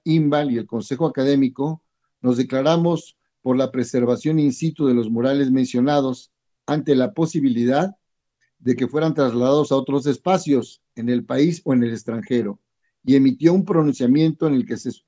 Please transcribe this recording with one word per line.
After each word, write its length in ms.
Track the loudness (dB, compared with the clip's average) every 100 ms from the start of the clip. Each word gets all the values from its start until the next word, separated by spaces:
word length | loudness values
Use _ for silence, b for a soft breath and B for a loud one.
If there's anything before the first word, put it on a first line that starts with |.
inval 480 | 0 2 2 0 0
y 60 | -2
el 80 | -4
Consejo 400 | -8 -6 -4 -2
Académico 800 | 0 0 2 2 -2 -6 -6 _ _ _ _
nos 160 | -2 0
declaramos 800 | 0 0 2 2 2 -2 -6 _ _ _
por 140 | -2 0
la 160 | 0
preservación 680 | -2 -4 -2 0 0 0 0
in 120 | 0
situ 360 | 0 -4 -2 0
de 60 |
los 160 | 0 0
murales 420 | -2 0 0 2
mencionados 800 | 0 0 0 0 2 0 -4 -12 _ _ _ -6
ante 300 | -4 0 0
la 180 | 0
posibilidad 840 | -2 -4 0 -2 0 0 0 -2 -6 _ _ _ _ _ _
de 160 | -4 -2
que 120 | -2
fueran 280 | -2 -2 0
trasladados 560 | 0 0 2 2 2
a 40 | 0
otros 300 | 0 -2 -2
espacios 800 | -2 0 0 0 -2 -2 -10 _ -8
en 140 | -4
el 160 | -2 -2
país 360 | 0 0 0
o 100 | 0
en 100 | 0
el 60 | 0
extranjero, 680 | -2 -8 -8 -2 -2 -2 -8 _ _ _ _
y 120 | 2 4
emitió 380 | 4 4 2
un 120 | 2 2
pronunciamiento 800 | 0 0 0 2 4 2 0 0
en 80 |
el 140 | 0 -2
que 100 | -6
se, 140 | -10 -12